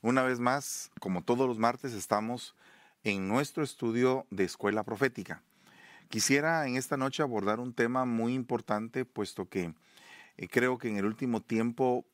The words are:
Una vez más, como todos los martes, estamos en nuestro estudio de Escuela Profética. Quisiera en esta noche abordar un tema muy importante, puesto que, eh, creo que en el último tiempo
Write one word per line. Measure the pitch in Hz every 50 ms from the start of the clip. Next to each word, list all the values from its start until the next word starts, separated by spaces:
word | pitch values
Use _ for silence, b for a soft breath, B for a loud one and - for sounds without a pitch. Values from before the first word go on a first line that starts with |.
Una | - 113 127 135
vez | 131 127 127 120
más, | 120 123 131 143 135 - - - - - _ -
como | - 95 92 87 82
todos | - 120 120 135 127
los | 120 110
martes, | 110 117 123 123 - 135 117
estamos | 101 90 - 110 104 110 113 123 117 - - _ b b b b b b b b b
en | _ 107 101 98 95 95
nuestro | 107 127 151 - - 165 151
estudio | 131 - - - 113 113 120 123 127 127 131 - _
de | 101 95 95
Escuela | 87 - - - 101 101 110
Profética. | 104 - 110 101 131 131 - - 92 - - - _ _ B B B B B B B B B B B B
Quisiera | - 110 - - 135 143 147 160 165 165 147
en | 131 123
esta | 131 131 - 151 135
noche | 131 135 - -
abordar | 156 135 117 107 98 101 107 113
un | 123 127
tema | 117 - 120 117 123 131 127
muy | 123 117 113 113 117 127
importante, | 131 123 - 123 113 107 - 107 104 110 113 - 127 127
puesto | - _ - 104 - - - 95 -
que, | - 98 87 82 78 B B B B B B B B B B B B
eh, | - - 90
creo | - 123 120 127 127
que | 117 123 117
en | 107 101
el | 98
último | 107 110 - 135 123 117 110
tiempo | 98 _ 113 110 113 120 117 - 131 127 123 123 - _